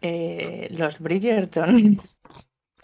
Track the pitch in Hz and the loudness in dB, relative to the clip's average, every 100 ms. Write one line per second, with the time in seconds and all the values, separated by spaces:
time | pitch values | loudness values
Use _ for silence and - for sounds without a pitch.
0 | 175 170 165 170 165 175 - 165 156 151 | -8 -6 -6 -6 -10 -10 -12 -6 -6 -6
1 | 160 185 226 220 185 165 165 240 208 196 | -4 -2 0 0 -2 -2 4 6 6 4
2 | - _ _ - _ _ _ _ | -2 _ _ -20 _ _ _ _